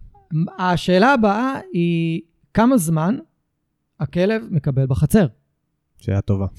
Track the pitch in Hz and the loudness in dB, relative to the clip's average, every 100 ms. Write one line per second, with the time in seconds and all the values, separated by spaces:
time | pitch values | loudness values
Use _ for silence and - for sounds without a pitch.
0 | - - - 156 175 381 185 175 - 180 | -20 -20 -8 -6 -4 -4 -2 -2 2 2
1 | 240 277 214 208 254 285 381 240 170 170 | 4 2 2 0 -2 -6 -6 -2 -2 0
2 | 165 165 - _ _ - 233 262 160 160 | -2 -6 -10 _ _ 0 2 2 0 0
3 | 165 285 330 _ _ _ _ _ _ - | 0 -4 -8 _ _ _ _ _ _ -10
4 | 143 175 190 220 226 170 151 127 131 131 | -6 -2 0 0 -2 -4 -2 0 0 0
5 | 147 220 156 - _ _ _ _ _ _ | 4 4 4 -2 _ _ _ _ _ _
6 | - 98 - 98 95 | -2 -2 0 0 -2